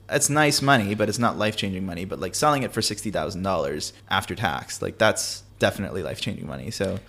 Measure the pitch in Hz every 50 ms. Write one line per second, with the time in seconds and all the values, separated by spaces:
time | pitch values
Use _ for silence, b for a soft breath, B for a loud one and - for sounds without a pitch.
0 | - - - 143 - - 143 151 151 147 135 - 139 139 139 123 101 98 107 107
1 | - - - 120 120 110 78 87 104 107 107 - - 101 95 92 95 95 87 82
2 | 90 95 - 67 85 92 95 - - 151 147 139 127 101 - 113 107 - 107 -
3 | - 110 90 92 78 78 - 87 92 98 95 82 76 69 73 76 - - - b
4 | b - - 95 104 - 92 - 110 92 71 62 - - - - - 90 - -
5 | 110 107 104 - - - - - - - - - - 101 95 - 101 82 73 92
6 | 85 65 65 - - - 98 85 87 78 67 67 64 76 113 - 101 95 95 98
7 | -